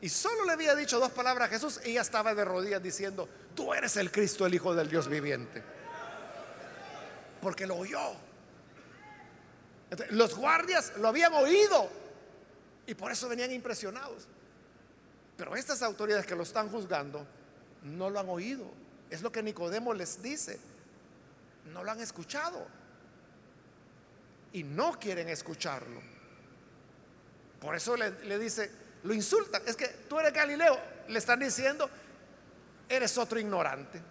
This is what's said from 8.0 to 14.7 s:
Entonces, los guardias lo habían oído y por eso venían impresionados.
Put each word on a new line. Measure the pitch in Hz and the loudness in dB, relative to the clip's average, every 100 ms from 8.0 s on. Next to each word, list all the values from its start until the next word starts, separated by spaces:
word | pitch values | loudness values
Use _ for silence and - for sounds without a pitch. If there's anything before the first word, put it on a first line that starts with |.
| - 190 - - - - - - - - 831 855 831 - - - - - - | -4 -6 -14 -20 -20 -20 -20 -20 -20 -20 -20 -20 -20 -20 -20 -20 -20 -20 -14
Entonces, | 185 - 214 | -10 -2 4
los | 226 190 | 4 4
guardias | 269 320 349 359 - 208 | 4 4 4 2 2 2
lo | 220 | 2
habían | 247 339 | 6 6
oído | 311 277 370 415 349 196 - - - - - - - - - - | 8 8 8 8 6 4 -4 -16 -18 -20 -20 -20 -20 -20 -20 -14
y | |
por | 226 214 | -8 -4
eso | 240 247 | -2 -2
venían | 240 247 | -2 -2
impresionados. | 254 247 220 202 226 277 - - - - - - | -4 -4 -4 -4 -8 -10 -12 -16 -20 -20 -20 -20